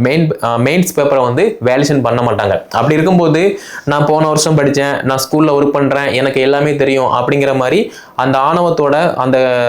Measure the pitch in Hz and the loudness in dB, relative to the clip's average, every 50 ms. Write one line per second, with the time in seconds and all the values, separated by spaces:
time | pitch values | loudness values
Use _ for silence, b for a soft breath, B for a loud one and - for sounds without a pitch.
0 | 120 127 147 165 165 156 - - - 117 120 117 120 135 160 185 180 185 - 151 | -2 0 2 0 0 0 -2 -4 -2 -2 -2 0 0 0 2 0 0 0 0 -2
1 | 143 143 139 135 127 120 120 147 196 226 - - 113 123 127 139 143 143 147 139 | 0 2 2 2 0 0 0 0 0 0 -2 -2 -2 0 0 2 0 0 0 0
2 | 120 120 120 123 120 120 107 104 104 98 92 - - - - 110 120 147 156 156 | 0 0 0 0 0 0 -2 -2 0 -2 -2 -2 -4 -6 -4 -2 0 2 2 2
3 | 160 190 185 175 170 160 151 160 185 202 202 B B B B B B 143 143 147 | 2 2 2 2 2 2 2 2 0 0 -2 B B B B B B -2 0 0
4 | 147 151 156 156 156 156 151 151 - 165 156 147 143 139 139 143 139 143 135 - | 0 0 2 2 2 0 0 0 0 0 2 2 2 2 0 0 -2 -2 -2 -2
5 | - 127 135 131 - - - 151 156 156 143 143 143 143 143 143 143 131 135 139 | -2 -2 -2 -2 -2 -2 0 0 2 2 2 2 2 0 0 0 0 0 0 0
6 | 139 135 117 123 131 135 135 135 131 135 143 143 147 151 143 143 139 135 135 131 | -2 -2 -2 -2 -2 0 0 0 0 2 2 0 0 0 0 0 0 0 2 0
7 | 127 - - 120 123 131 143 143 139 139 135 135 127 127 151 202 240 B B B | 0 0 0 0 0 0 0 0 0 0 0 0 0 0 0 0 -2 B B B
8 | B B B - 127 135 135 131 135 147 165 175 175 170 165 151 147 139 143 151 | B B B -4 -2 0 0 0 0 0 0 0 0 0 0 0 0 0 0 0
9 | 175 165 - - 127 131 131 131 131 127 123 123 120 | 0 -2 -2 -2 -2 0 2 2 2 2 0 0 0